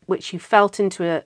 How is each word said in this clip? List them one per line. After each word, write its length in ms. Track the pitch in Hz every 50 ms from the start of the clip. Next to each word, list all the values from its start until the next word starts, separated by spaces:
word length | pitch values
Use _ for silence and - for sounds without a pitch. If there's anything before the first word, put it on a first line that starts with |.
| _
which 260 | - 185 - - - -
you 60 | 165
felt 400 | - - - 208 202 202 196 -
into 260 | 202 190 - - 175
a, 180 | 170 165 - -